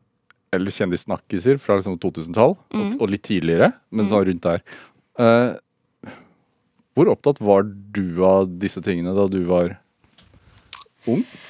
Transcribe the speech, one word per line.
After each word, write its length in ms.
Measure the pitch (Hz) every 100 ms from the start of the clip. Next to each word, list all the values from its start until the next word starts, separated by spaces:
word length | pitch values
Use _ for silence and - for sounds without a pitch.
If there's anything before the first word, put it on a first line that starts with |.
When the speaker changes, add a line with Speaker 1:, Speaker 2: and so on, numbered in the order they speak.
| _ _ _ _ -
Speaker 1:
eller 200 | 92 98
kjendissnakkiser 840 | - 95 87 - 90 - 95 113 139
fra 160 | - 98
liksom 220 | 92 85
to 100 | 95 85
tusen-tall, 400 | 80 87 131 196
og, 160 | _
Speaker 2:
Mm. 280 | 214 202 269
Speaker 1:
og 100 | 104
litt 120 | 101
tidligere, 500 | - 95 82 85 127 - _
men 160 | 110 101
Speaker 2:
Mm. 40 |
Speaker 1:
sånn 160 | 104 95
rundt 140 | 87
der. 200 | 87 85 - - - _ _ -
Eh, 360 | 117 117 123 76 _ _ _ _ - - _ _ _ _ _ _ _ -
hvor 100 | -
opptatt 260 | 107 143 139
var 220 | 104 98
du 600 | 104 101 101 104 92 85
av 220 | 92 95 95 90
disse 220 | 98 95
tingene 320 | 101 87 87
da 140 | 98 98
du 160 | 95
var 340 | 87 90 87 92 _ _ _ - _ _ _ _ _ - - _ -
ung? 180 | 143 254 - -